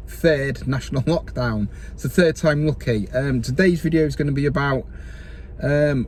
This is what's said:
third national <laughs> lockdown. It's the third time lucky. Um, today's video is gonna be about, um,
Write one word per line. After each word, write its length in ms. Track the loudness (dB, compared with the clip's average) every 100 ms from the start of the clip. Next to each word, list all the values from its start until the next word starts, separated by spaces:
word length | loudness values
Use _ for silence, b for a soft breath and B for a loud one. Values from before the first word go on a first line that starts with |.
| -12
third 640 | 0 2 4 0 -4 -4
national 340 | -4 -2 -2
<laughs> 140 | 0 0
lockdown. 520 | -2 -4 -2 -2 -4 B B
It's 100 | -8
the 60 | -2
third 260 | 4 4 4
time 320 | 2 2 2
lucky. 420 | 0 0 -2 0
Um, 320 | -2 0 -2
today's 400 | 0 4 4 4
video 240 | 2 2 2
is 100 | 0
gonna 160 | 0
be 140 | 0 0
about, 400 | 0 0 0 -4 B B B B B B -4
um, 440 | 0 4 4 2